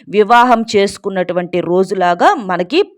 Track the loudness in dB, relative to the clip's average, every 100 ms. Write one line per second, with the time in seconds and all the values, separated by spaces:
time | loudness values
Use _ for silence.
0 | -6 0 4 4 4 2 0 0 0 -4
1 | -8 -6 -4 -4 -4 -4 -2 0 0 0
2 | 0 2 2 0 -4 -6 -2 -2 -2